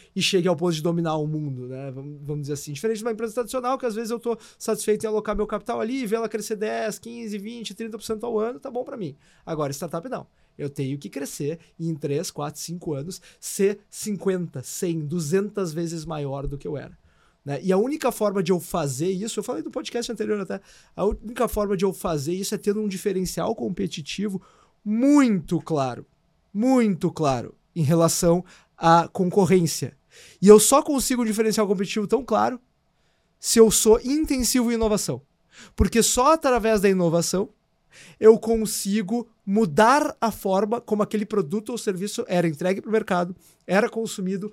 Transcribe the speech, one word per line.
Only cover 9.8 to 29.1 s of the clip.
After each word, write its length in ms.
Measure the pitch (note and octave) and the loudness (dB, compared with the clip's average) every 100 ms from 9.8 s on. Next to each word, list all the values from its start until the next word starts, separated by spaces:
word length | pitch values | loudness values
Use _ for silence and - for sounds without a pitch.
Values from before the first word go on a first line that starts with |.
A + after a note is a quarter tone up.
| E3+ E3+ B3 | -8 -8 -8
não. 200 | A3+ - _ _ - | -10 -12 _ _ -12
Eu 140 | D3 | -8
tenho 300 | C#3+ C3+ C#3+ | -6 -6 -6
que 100 | G3 | -10
crescer 480 | C#4 C4+ - D3+ E3 _ - | -10 -10 -8 -6 -8 _ -8
e 100 | E3 | -6
em 60 | D#3 | -4
três, 340 | D3 C#3+ F#3 | -4 -4 -6
quatro, 320 | - D3 E3+ | -8 -10 -10
cinco 320 | - F3 E3+ | -12 -10 -8
anos 260 | C#3 E3 F#3 - _ | -8 -8 -14 -18 _
ser 400 | - - G3+ G#3 _ | -8 0 0 0 _
cinquenta, 720 | - A3 G3 G3 F#3 E3+ C3+ | -10 -6 -4 -2 -2 -4 -10
cem, 380 | - - D3 E3 | -12 -6 -4 -4
duzentas 760 | D3 F3 C#3+ F#3+ G#3 G3+ F3+ | -4 -4 0 0 -2 -4 -6
vezes 320 | D3+ E3+ E3 D#3 | -4 -6 -6 -8
maior 400 | D3+ C#3+ C#3 C#3 | -8 -6 -6 -8
do 140 | C#3 | -8
que 80 | - | -8
eu 100 | C#3 | -10
era, 180 | B2+ - _ _ _ _ | -12 -20 _ _ _ _
né? 160 | C#3 C#3 | -8 -4
E 80 | F#3 | 0
a 60 | F#3 | 2
única 340 | B3 D#4 B3+ | 2 0 -2
forma 320 | - G#3 G3 | 0 0 0
de 80 | E3+ | 0
eu 80 | F3+ | 0
fazer 500 | - F3 D3+ B2+ F3 | -2 -4 -4 -2 -4
isso, 300 | F#3 G#3+ - | -4 -4 -6
eu 40 | |
falei 200 | G3+ D4 | -6 -6
no 80 | D4+ | -6
podcast 400 | F4 - A#3+ A#3 | -8 -6 -6 -6
anterior 280 | A3 G#3+ G#3 | -6 -4 -4
até, 220 | F#3 G3 - - _ - | -4 -8 -12 -20 _ -2
a 100 | G3 | -2
única 420 | A3+ G#3+ B3 A3 | -2 -6 -2 -2
forma 280 | G#3+ G3+ G3 | 0 0 0
de 80 | |
eu 80 | F#3+ | 0
fazer 420 | F3+ F#3+ D#3 C#3 | -2 -4 -2 -2
isso 200 | F#3 G3 | -4 -4
é 40 | G3+ | -4
tendo 220 | G#3 G#3 | -2 -2
um 60 | G#3+ | -2
diferencial 680 | F#3+ G#3 F#3 F3+ - F3+ A3+ | -4 -2 -2 -4 -4 -4 -4
competitivo 840 | A3+ F#3 F#3+ - C#3+ - G#3 F#3+ - _ _ _ G#3 | -6 -4 -6 -8 -10 -6 -6 -6 -12 _ _ _ -4
muito 760 | A3 C#4 D4 B3+ F#3+ - E3 | 2 4 6 6 2 -2 -4
claro, 460 | - D3+ C3 A#2 - _ _ _ _ | -2 -2 -2 -6 -14 _ _ _ _
muito 560 | G3+ B3+ C4 A3 E3 F3 | 0 4 4 4 2 -2
claro 460 | E3 D3+ B2+ G#2+ - _ E3+ | 0 0 0 -4 -14 _ -2
em 60 | |
relação 640 | C#3+ E3 E3 - E3+ F3 - - _ - | 2 4 4 4 2 2 0 -16 _ 0
à 300 | E3 E3+ | 6 6
concorrência. 920 | D#3 | 4